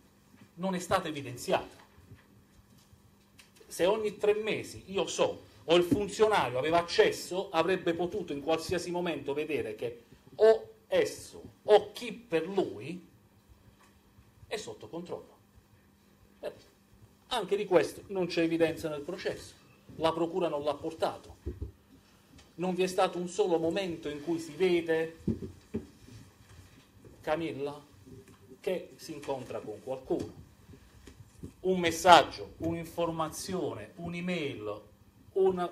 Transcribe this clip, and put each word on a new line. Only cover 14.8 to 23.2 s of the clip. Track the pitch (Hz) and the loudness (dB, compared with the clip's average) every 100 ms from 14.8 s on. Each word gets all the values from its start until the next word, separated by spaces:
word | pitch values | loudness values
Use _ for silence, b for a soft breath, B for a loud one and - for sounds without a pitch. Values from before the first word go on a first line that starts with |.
| 107 | -12
controllo. | 165 180 135 - - _ - _ _ _ _ _ _ - _ | -12 -10 -12 -12 -20 _ -20 _ _ _ _ _ _ -20 _
Eh, | - - - _ _ - - _ _ | -14 -14 -20 _ _ -20 -20 _ _
anche | 247 190 | -6 -2
di | 202 202 | -2 4
questo | 170 - - - | 4 4 -2 -8
non | 190 170 | -4 -2
c'è | 175 | 0
evidenza | 165 165 160 160 156 | 0 2 2 0 -6
nel | 147 | -6
processo, | 143 175 202 - - - - - - - | -8 -6 -6 -8 -12 -20 -20 -20 -20 -2
la | 160 | 0
procura | 165 165 180 165 | 0 -2 0 -2
non | 143 | 0
l'ha | 147 | -2
portato. | 139 160 - 185 - - - - - - - _ - _ _ _ - - | -2 -6 -4 -4 -4 -12 -14 -12 -10 -12 -14 _ -20 _ _ _ -20 -20
Non | - 180 | -6 -4
vi | 180 | 0
è | 185 | 0
stato | 202 185 | 2 2
un | 175 | 0